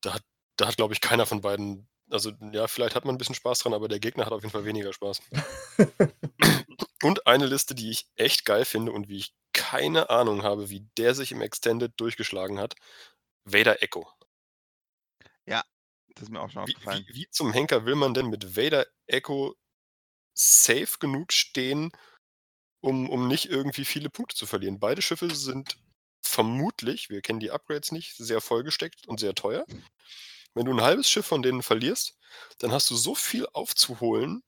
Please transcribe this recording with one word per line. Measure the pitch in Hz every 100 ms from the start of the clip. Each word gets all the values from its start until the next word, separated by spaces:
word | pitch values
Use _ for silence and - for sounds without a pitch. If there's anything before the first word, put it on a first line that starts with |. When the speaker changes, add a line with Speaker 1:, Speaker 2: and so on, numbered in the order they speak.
Speaker 1:
Da | 98
hat, | 95 _ _ _ -
da | 104
hat, | -
glaub | 110
ich, | 107
keiner | - 117 113
von | 107
beiden, | 101 101 101 98 101 _ _
also, | 110 107 104 107
ja, | 107 113
vielleicht | - 120 123
hat | 135
man | 127
ein |
bisschen | 120 127
Spaß | 120 123
dran, | -
aber | 107 107
der | 104
Gegner | 107 - 110
hat |
auf | 110
jeden | 104
Fall | 104 104
weniger | 107 101
Spaß. | 95 101 98 - 135 147 - - -
Speaker 2:
<laughs> | 208 - 170 - 147 _ - 143 - - - _
Speaker 1:
Und | 147 151 -
eine | 127 139
Liste, | 135 -
die | 127 110
ich | 110 -
echt | - 127 - -
geil | 104
finde | 127 110 113
und | 110 101
wie | 98
ich | 95 _ _
keine | - - 131 147 160 160
Ahnung | 117 117 101
habe, | 104 104 101
wie | 101 104 -
der | 117 131
sich | 131
im | 127
Extended | 107 - - 117 117 -
durchgeschlagen | 113 - 110 98 95 101
hat, | 104 - - - - _ _ _
Vader | - 101 113 107
Echo. | 95 90 82 _ _ _ _ _ _ _ _ _ _ _ - _ -
Speaker 3:
Ja, | 113 - _ _ _ _
das | - 107
ist |
mir | 113
auch | 101
schon | 117 98
Speaker 1:
Wie, | -
Speaker 3:
aufgefallen. | - 98 98
Speaker 1:
wie, | 120
wie | 180
zum | - 143
Henker | 113 151 131 110
will | 143
man | 139
denn | 123 131
mit | 107 101 92
Vader | 135 151 - _ _
Echo | 131 - 139 139 - _ _ _ _ _ _ _ -
safe | - - - 120 - -
genug | 147 135 175
stehen, | - - - 127 143 160 - - _ _ _ _ _ _ _
um, | 139 131 127
um | 131 123
nicht | 143 -
irgendwie | 135 139 131 135
viele | - 147
Punkte | - 240 -
zu | 113
verlieren? | 98 95 98
Beide | 104 156
Schiffe | - 170 175
sind | 151 139 131 135 - _ _ _ _
vermutlich, | - - 113 123 170 - 113 156 -
wir | 101
kennen | - 113
die | 107
Upgrades | 147 _ 147 147
nicht, | 160 165 -
sehr | 113 113
vollgesteckt | - 117 139 - 165 - -
und | 113
sehr | 104
teuer. | 95 101 135 311 - - _ _ - - - -
Wenn | - 120
du |
ein | 127
halbes | 117 190 269
Schiff | - 208
von | 160
denen | 127 127
verlierst, | 123 113 120 247 - _ _ - - -
dann | 120
hast | 127 -
du | 120
so | 113 143
viel | - 226 -
aufzuholen | - - - - 123 117 110 135 208